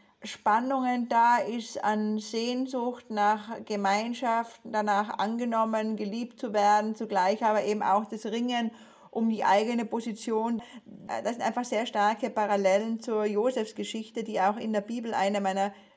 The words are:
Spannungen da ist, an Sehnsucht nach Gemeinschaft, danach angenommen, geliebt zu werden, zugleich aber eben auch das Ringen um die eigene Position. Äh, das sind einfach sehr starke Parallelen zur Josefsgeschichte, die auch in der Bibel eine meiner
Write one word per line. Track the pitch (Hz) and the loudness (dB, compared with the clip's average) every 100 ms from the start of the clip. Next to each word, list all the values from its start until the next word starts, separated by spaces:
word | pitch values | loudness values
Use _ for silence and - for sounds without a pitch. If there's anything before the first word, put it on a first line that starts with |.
| _ _ | _ _
Spannungen | 208 - - 220 254 269 254 247 240 | -14 -4 0 2 2 0 0 0 2
da | 233 233 240 | 4 6 4
ist, | - 240 220 - | 2 -4 -6 -4
an | 208 214 214 214 | 0 0 0 -2
Sehnsucht | 214 226 240 247 262 262 240 247 - | -4 -4 -2 -2 -2 -2 -4 -6 -6
nach | 214 208 214 208 220 220 | 0 2 2 -2 -10 -6
Gemeinschaft, | 208 196 202 233 240 247 226 233 - | -2 2 2 0 -2 0 0 -2 -10
danach | 233 214 214 202 208 - | -4 0 2 2 0 -2
angenommen, | 202 233 240 226 220 220 214 214 | -2 -2 0 0 2 0 -2 -2
geliebt | 208 226 240 - | -4 -6 -8 -8
zu | 240 | -2
werden, | 208 202 208 214 | 4 6 6 2
zugleich | 214 220 196 185 214 | -2 -2 2 2 2
aber | 226 214 | 2 2
eben | 202 214 | 2 0
auch | - 196 220 | 2 2 0
das | 220 | -6
Ringen | 220 226 240 240 226 - - - - | -4 -2 -2 0 -2 -6 -18 -20 -10
um | 233 226 | -2 0
die | 214 | 2
eigene | - 196 220 240 | 4 4 4 -2
Position. | 226 233 233 208 - 220 226 226 - 240 - - - | -2 -4 -6 -8 -2 0 0 -4 -8 -18 -20 -16 -10
Äh, | 113 | -6
das | 202 | -4
sind | 240 | -2
einfach | - 226 247 | -2 -2 -2
sehr | 214 | -2
starke | 233 214 208 220 226 | -2 2 2 2 -2
Parallelen | 220 208 202 190 196 220 226 | 0 0 2 4 4 2 -4
zur | 240 214 214 | -2 0 0
Josefsgeschichte, | 208 240 254 220 - 202 226 220 - | 2 0 0 -4 -6 -8 -8 -8 -8
die | - 208 | -4 0
auch | 190 214 | 0 0
in | 226 | -2
der | 214 | -2
Bibel | 208 240 233 | -2 -6 -4
eine | 208 196 202 | 0 0 0
meiner | 196 190 202 - - | 0 0 -2 -4 -20